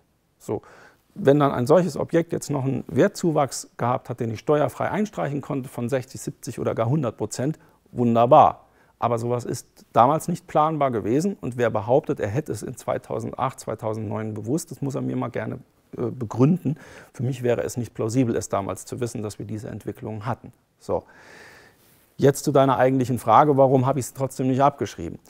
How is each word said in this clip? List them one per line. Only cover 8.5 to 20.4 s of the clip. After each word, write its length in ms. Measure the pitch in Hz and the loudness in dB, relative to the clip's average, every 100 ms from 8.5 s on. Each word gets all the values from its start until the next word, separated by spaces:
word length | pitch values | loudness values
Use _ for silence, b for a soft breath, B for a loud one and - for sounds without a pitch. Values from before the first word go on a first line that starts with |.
| - b b b b | 4 b b b b
Aber 200 | 113 117 | -2 -2
sowas 240 | 120 120 | -2 -4
ist 240 | 120 127 - _ _ | -4 -10 -10 _ _
damals 380 | - 123 156 - | 4 4 4 -2
nicht 180 | 175 - | -8 -2
planbar 420 | 160 151 156 139 | 2 2 2 0
gewesen 460 | 113 95 131 196 - | 0 0 0 -2 -4
und 160 | 139 123 | -8 -2
wer 120 | 113 | 0
behauptet, 520 | 110 107 139 - 143 | 0 2 0 0 -4
er 80 | 107 | -4
hätte 240 | 117 - | -4 -6
es 100 | 110 | -8
in 140 | - 123 | -10 -10
zweitausendacht, 800 | - 123 - 131 120 - 127 - | -6 -6 -6 -8 -6 -4 -4 -6
zweitausendneun 720 | - 120 113 110 107 107 110 | -10 -8 -6 -6 -6 -6 -8
bewusst, 380 | 107 104 156 - | -8 -4 -4 -6
das 100 | 135 | -8
muss 140 | 139 135 | -8 -6
er 60 | |
mir 160 | 127 127 | -6 -6
mal 100 | 127 | -6
gerne, 320 | 117 113 127 - _ _ - | -8 -8 -10 -12 _ _ -6
äh, 60 | |
begründen. 760 | 117 120 110 113 135 175 131 156 B B B | -4 -4 -4 4 6 6 0 -6 B B B
Für 120 | - | -6
mich 200 | 123 123 | -4 -2
wäre 200 | 120 117 | 0 0
es 120 | - 123 | -2 -6
nicht 180 | 113 | -8
plausibel, 400 | - 113 123 117 | -4 -2 0 0
es 140 | 104 - | 0 -2
damals 380 | 98 101 95 - | -6 -4 -8 -10
zu 160 | 110 | -8
wissen, 200 | 120 113 | -6 -6
dass 180 | 104 - | -10 -10
wir 60 | 107 | -10
diese 220 | 107 113 | -10 -10
Entwicklungen 580 | 107 - 104 113 110 107 | -12 -10 -10 -10 -8 -8
hatten. 280 | 113 | -8